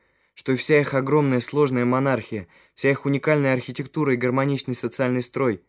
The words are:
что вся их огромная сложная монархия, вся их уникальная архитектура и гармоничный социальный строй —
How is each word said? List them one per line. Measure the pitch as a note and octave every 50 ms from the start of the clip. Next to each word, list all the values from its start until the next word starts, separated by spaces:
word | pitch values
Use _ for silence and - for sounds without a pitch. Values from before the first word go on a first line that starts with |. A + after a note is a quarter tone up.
| _ _ _ _ _ _ _
что | - - C3 C3
вся | A#2+ - - D3+ D3
их | C#3+ - C#3+
огромная | C3 C3+ C3+ D3 D3+ C#3+ C3+ B2+ B2
сложная | - - C#3 D3 D3 C3 C3 B2 B2
монархия, | B2 B2+ C3 C#3 C#3 B2+ A2+ G#2+ - A2+ G#2 F2+ - _ _ _ _ -
вся | - - C3+
их | C#3 - -
уникальная | C#3 C#3 C3 - D#3 D#3 D3 C#3 C3+
архитектура | C3 B2 - - B2+ - C3+ C3 - D#3+ D3 C#3 B2+
и |
гармоничный | A#2+ B2 B2+ B2+ C3+ C3+ C#3+ C#3 C3 - C3 A#2+
социальный | - - A#2 - - C3 B2 B2+ B2+
строй — | B2 - - B2+ C3+ A#2+ G2+ - _